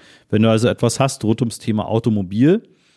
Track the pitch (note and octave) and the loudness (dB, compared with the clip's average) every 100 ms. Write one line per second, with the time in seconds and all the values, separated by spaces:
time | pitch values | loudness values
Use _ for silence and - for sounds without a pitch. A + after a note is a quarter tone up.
0 | - - - A2 A2+ A2 A2+ F#2 A#2+ - | -20 -20 -4 2 4 4 0 0 -2 0
1 | C3+ - G#2+ A2+ A#2+ - - G#2+ - A2+ | -4 -2 -2 -2 -4 -6 -6 -4 -2 -2
2 | A#2+ G#2 F#2 G#2 C#3+ A3 _ _ _ | 0 -2 -2 0 2 2 _ _ _